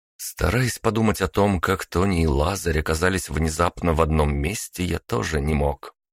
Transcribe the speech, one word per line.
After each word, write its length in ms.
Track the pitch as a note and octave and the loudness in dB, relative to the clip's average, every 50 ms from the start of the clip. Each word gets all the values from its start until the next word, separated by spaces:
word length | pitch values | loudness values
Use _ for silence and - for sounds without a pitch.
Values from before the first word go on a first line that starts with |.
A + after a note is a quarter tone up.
| _ _ _ | _ _ _
Стараясь 640 | - - - - - - E2+ G2 B2 B2+ A#2 - - | -14 -14 -12 -6 -2 -2 0 2 0 0 -2 -2 -2
подумать 420 | - A2+ G#2 A2+ A2 G#2+ G2 - | -2 0 2 2 2 2 2 2
о 80 | G2 F2+ | -2 0
том, 320 | - G2+ G2 G#2 G2 E2+ | 2 2 2 2 2 0
как 260 | - F2+ F#2+ - - | 0 -2 -2 -2 -4
Тони 360 | - - F2 F#2+ G2+ F#2 E2 | -4 0 0 2 2 2 2
и 40 | E2 | 2
Лазарь 540 | D#2 C#2 C#2 D2 F2+ G2+ G2 - E2+ D#2 D#2 | 4 4 2 2 0 -2 -2 -2 -2 -2 0
оказались 480 | D#2 - D#2+ D#2 F2+ F#2 F#2+ F2+ - - | 0 0 0 2 2 2 0 0 -2 -4
внезапно 680 | C#2+ D#2+ D#2+ D#2+ D#2 D#2+ F2 E2+ - - - E2+ D#2+ | -2 -2 -2 0 0 0 0 0 0 -2 0 0 2
в 60 | D2+ | 2
одном 340 | E2 D#2 D#2 D#2 D2+ D2 C#2+ | 2 2 2 2 2 2 0
месте, 500 | C#2+ C#2+ E2+ G#2+ - - - - - F2+ | -2 -2 -4 -4 -6 -8 -10 -6 -6 -4
я 140 | F2 E2+ E2+ | -4 -4 -4
тоже 420 | _ - A#2+ A#2 A2 - D#2+ D2 | _ -4 -4 -4 -2 -2 -2 -2
не 140 | C#2 D2+ D#2 | 0 0 0
мог. 400 | C#2+ C#2+ C#2+ C#2+ - - - - _ _ _ | 0 0 -2 -4 -6 -10 -20 -20 _ _ _